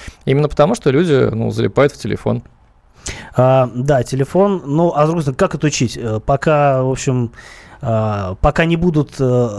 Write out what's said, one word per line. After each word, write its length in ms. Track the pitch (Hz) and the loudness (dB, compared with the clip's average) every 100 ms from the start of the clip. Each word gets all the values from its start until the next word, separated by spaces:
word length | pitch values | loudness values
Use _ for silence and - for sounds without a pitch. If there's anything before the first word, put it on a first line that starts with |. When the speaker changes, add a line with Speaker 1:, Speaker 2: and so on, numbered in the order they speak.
| - - - | -18 -8 -2
Speaker 1:
Именно 220 | 135 147 | 0 2
потому, 280 | - 147 233 | 2 2 2
что 140 | 151 | 0
люди, 360 | 135 180 135 120 | 2 2 2 2
ну, 160 | 113 113 | 0 -4
залипают 420 | 110 113 120 143 | -2 -2 2 0
в 40 | - | 0
телефон. 460 | 107 - - 120 - _ _ _ _ _ - - - | -6 -4 -2 -4 -6 _ _ _ _ _ -14 -14 -6
Speaker 2:
А, 340 | - 127 131 123 | 2 4 4 2
да, 300 | 120 139 135 | -2 0 0
телефон. 580 | 120 135 139 175 202 190 135 | 0 -4 -2 2 2 0 -2
Ну, 260 | 147 170 | 0 2
а 80 | 147 | 2
с 40 | 151 | 0
другой 160 | 170 | 0
стороны, 140 | 143 123 | -2 -2
как 200 | 190 151 | -2 0
это 100 | 151 | -2
учить? 300 | - 120 - | 0 -2 -2
Э, 200 | 117 110 | -4 -4
пока, 600 | - 139 160 151 143 131 | -2 0 2 2 2 2
в 60 | 131 | 0
общем, 400 | 127 - 127 117 - - - - - | -2 -2 -2 -4 -10 -20 -20 -20 -10
а, 540 | 120 110 110 101 95 95 | -4 -2 -2 -4 -6 -2
пока 260 | 151 156 165 | 0 2 0
не 100 | 170 | 2
будут, 380 | 180 151 139 - | 2 0 -2 -2
э, 280 | 131 123 120 | 0 2 0